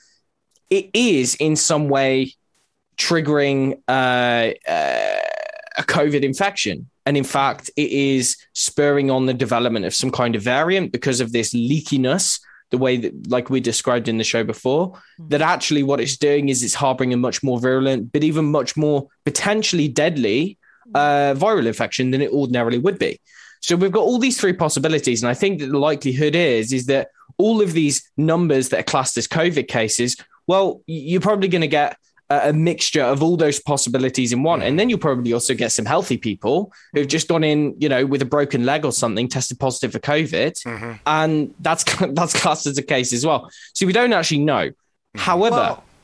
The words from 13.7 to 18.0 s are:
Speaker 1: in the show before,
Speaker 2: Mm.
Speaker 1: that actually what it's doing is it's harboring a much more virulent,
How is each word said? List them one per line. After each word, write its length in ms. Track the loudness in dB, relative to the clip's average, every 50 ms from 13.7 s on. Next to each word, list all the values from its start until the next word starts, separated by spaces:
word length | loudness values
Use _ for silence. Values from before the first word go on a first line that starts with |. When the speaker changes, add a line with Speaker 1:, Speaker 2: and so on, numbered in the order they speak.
| -2 -2 0 0 0 0 0 -2
Speaker 1:
in 100 | -2 -2
the 60 | -2
show 200 | 0 0 0 0
before, 500 | -2 -4 -4 -2 0 0 0 0 -2 -6 -14 -20 -20 _ -16
Speaker 2:
Mm. 100 | -8 -2
Speaker 1:
that 120 | 0 0
actually 420 | 2 2 0 0 0 0 0 0 2
what 160 | 0 0 0
it's 180 | -2 -2 -2 0
doing 320 | 2 2 2 2 2 0
is 140 | 0 0 -2
it's 120 | -2 -2
harboring 380 | 0 0 0 0 0 0 0 0
a 40 | 0
much 260 | 0 -2 -2 -2 -2
more 160 | -2 -2 0
virulent, 520 | 2 2 2 2 2 2 0 -2